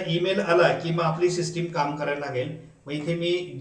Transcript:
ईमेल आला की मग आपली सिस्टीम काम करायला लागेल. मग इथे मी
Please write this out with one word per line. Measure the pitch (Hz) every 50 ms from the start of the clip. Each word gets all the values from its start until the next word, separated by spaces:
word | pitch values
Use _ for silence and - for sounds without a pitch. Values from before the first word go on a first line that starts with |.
| -
ईमेल | 160 165 170 180 190 190 202
आला | 196 170 170 175 170 156
की | - - - 165
मग | 160 160
आपली | 165 160 160 165 175 175
सिस्टीम | 170 175 160 - - 170 170
काम | 170 151 151 147 147 147
करायला | 147 143 143 143 143 143
लागेल. | 139 131 123 131 156 160 - - - - _ -
मग | 143 147
इथे | 151 147 165 170
मी | 170 170 175 175 180 180 - 135 131